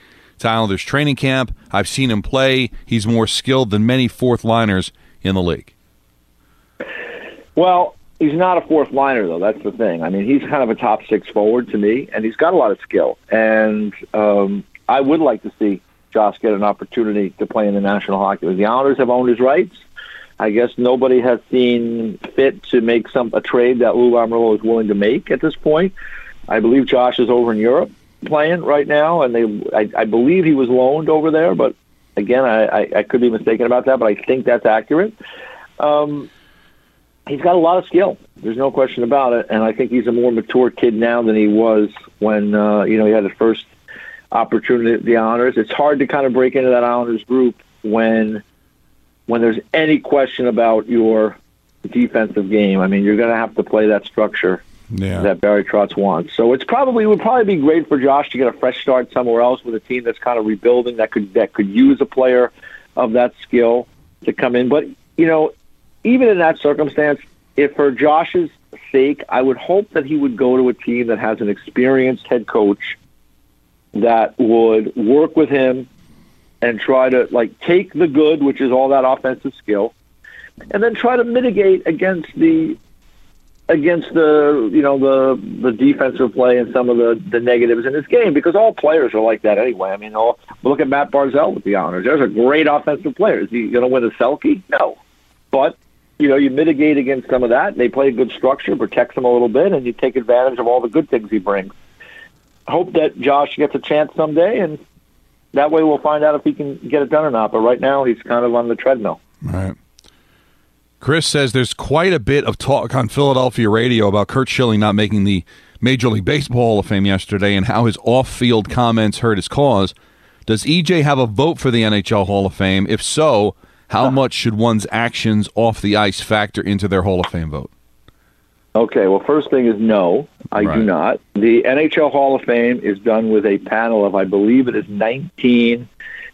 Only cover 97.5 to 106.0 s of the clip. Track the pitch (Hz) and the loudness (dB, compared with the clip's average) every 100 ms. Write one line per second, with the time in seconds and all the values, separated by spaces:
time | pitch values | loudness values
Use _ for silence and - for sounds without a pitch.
97.5 | 127 196 - 120 135 139 117 120 - 131 | 0 0 0 -2 2 0 2 -4 0 -2
98.5 | 135 - 190 107 - 120 - 123 120 120 | -2 -2 -4 -2 -2 -2 0 2 2 2
99.5 | 120 190 160 123 113 131 131 113 120 131 | 2 2 0 -4 -4 -2 -2 0 2 2
100.5 | 123 117 123 117 156 151 127 104 110 98 | 0 0 0 0 -2 0 -4 -2 -4 -2
101.5 | 101 95 - - _ - - - _ _ | -4 -4 -16 -20 _ -20 -20 -20 _ _
102.5 | _ - - - 160 156 - 131 139 143 | _ -6 -4 -2 0 -2 -2 0 0 0
103.5 | - 147 143 - 151 151 - 156 151 185 | -2 -4 -4 -2 -2 -2 -2 -2 2 0
104.5 | 247 170 151 - _ _ _ _ _ _ | 0 -4 -6 -18 _ _ _ _ _ _
105.5 | 139 151 160 156 143 | -2 2 2 2 0